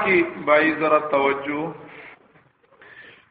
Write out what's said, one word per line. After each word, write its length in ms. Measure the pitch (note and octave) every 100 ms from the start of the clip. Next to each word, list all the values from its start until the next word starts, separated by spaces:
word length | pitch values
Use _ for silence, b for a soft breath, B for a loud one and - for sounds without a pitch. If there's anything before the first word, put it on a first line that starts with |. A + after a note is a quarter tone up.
کې، 200 | G3 F3+ E3+ -
بای، 300 | D3 D3+ D#3+
ذرا 240 | D3+ D#3 D3+
توجه، 760 | D3+ C#3+ C#3 C#3 C#3+ D3 E3 - - B B B _ _ _ _ _ _ b b b b b